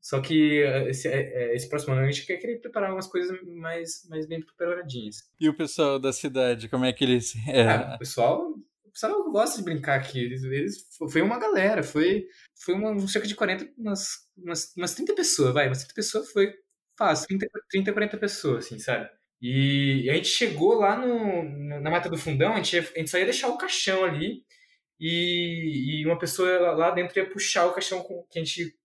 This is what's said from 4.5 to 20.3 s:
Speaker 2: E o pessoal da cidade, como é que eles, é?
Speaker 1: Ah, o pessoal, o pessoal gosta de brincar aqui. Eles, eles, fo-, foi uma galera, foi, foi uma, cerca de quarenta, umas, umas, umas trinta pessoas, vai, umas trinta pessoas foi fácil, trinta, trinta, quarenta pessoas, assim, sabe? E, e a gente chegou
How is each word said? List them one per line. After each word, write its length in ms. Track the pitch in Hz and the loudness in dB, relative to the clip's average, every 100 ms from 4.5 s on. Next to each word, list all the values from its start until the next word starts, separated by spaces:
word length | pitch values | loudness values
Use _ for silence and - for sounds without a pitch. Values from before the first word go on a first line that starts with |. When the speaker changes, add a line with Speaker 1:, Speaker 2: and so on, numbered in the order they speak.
| _ 175 175 170 123 107 104 - _ | _ -4 -4 -6 -10 -10 -14 -20 _
Speaker 2:
E 80 | 156 | 2
o 80 | 151 | 2
pessoal 420 | 156 - 147 139 | -4 0 2 2
da 140 | 135 | 0
cidade, 560 | 127 147 131 127 120 113 | -2 -4 0 2 0 -2
como 160 | 131 | 0
é 80 | 127 | 0
que 100 | 123 | 2
eles, 300 | 131 123 117 113 117 | 4 4 2 -6 0
é? 140 | 135 | 6
Speaker 1:
Ah, 320 | 113 - - | 6 6 0
o 40 | - | -8
pessoal, 520 | - - 120 175 339 311 - _ | -8 2 2 2 -2 -8 -14 _
o 60 | _ | _
pessoal 400 | - 330 415 339 | -6 -2 -2 0
gosta 240 | 202 226 - | 0 0 0
de 80 | |
brincar 340 | 175 160 143 139 | -4 -4 0 0
aqui. 220 | 131 131 | 0 -4
Eles, 220 | 120 131 | -4 -4
eles, 420 | 131 135 180 202 - - | -4 -4 -4 -6 -16 -10
fo-, 100 | 151 | -2
foi 140 | 160 | 2
uma 160 | 190 240 | 2 2
galera, 440 | 440 359 190 170 | 0 2 2 2
foi, 440 | 143 151 165 202 190 - - | 0 2 2 2 -2 -16 -20
foi 200 | _ - | _ -4
uma, 340 | 185 214 208 196 | -2 0 -2 -2
cerca 180 | 208 208 | -2 -4
de 80 | |
quarenta, 320 | - 202 190 - - | -2 -2 -2 -6 -10
umas, 500 | 220 196 - - _ _ | -6 -4 -6 -10 _ _
umas, 400 | 175 165 - - | -8 -6 -8 -6
umas 180 | 180 | -6
trinta 200 | - 349 | -4 -2
pessoas, 400 | 415 349 - 135 | 0 2 4 4
vai, 140 | 135 135 | 4 2
umas 100 | 131 | 0
trinta 160 | - | -6
pessoas 360 | - - 214 214 | -6 -4 -4 -2
foi 220 | 208 196 - _ _ _ _ | 2 2 0 _ _ _ _
fácil, 280 | 202 156 - | 2 2 0
trinta, 220 | 196 214 214 - | -4 -4 -8 -4
trinta, 220 | 196 190 | -2 0
quarenta 240 | 214 208 208 | 0 -2 -2
pessoas, 480 | 202 - 147 117 - | -4 -2 -2 -2 -4
assim, 120 | 110 | -10
sabe? 300 | - 117 - _ _ _ | -4 -4 -4 _ _ _
E, 640 | 120 135 139 139 139 135 | -2 2 2 4 2 2
e 60 | 127 | 2
a 40 | 156 | 0
gente 120 | |
chegou 460 | - | 2